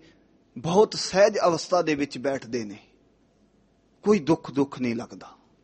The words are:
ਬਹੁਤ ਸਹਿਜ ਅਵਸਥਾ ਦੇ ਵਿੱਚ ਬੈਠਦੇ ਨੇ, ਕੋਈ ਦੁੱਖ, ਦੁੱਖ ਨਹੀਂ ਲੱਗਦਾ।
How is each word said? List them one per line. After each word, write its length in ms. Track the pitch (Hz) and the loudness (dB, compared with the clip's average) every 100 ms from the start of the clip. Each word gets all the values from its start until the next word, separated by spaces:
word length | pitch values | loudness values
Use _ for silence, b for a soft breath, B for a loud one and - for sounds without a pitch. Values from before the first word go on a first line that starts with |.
| b b _ _ _ - | b b _ _ _ -8
ਬਹੁਤ 380 | 135 180 220 160 | 0 4 4 0
ਸਹਿਜ 420 | - 185 214 202 180 | -2 4 4 4 0
ਅਵਸਥਾ 360 | 160 - 180 | 0 0 0
ਦੇ 120 | 160 | 2
ਵਿੱਚ 240 | 147 143 135 | 0 -2 -4
ਬੈਠਦੇ 460 | 135 135 110 120 | -4 -4 -6 -8
ਨੇ, 140 | 104 98 _ _ _ _ _ _ _ _ _ _ _ _ | -8 -14 _ _ _ _ _ _ _ _ _ _ _ _
ਕੋਈ 160 | 202 208 | 2 2
ਦੁੱਖ, 320 | 135 165 - | 2 0 0
ਦੁੱਖ 300 | 127 139 - | -2 -2 -2
ਨਹੀਂ 140 | 123 | -4
ਲੱਗਦਾ। 340 | 113 113 95 - - _ _ | -4 -8 -16 -20 -20 _ _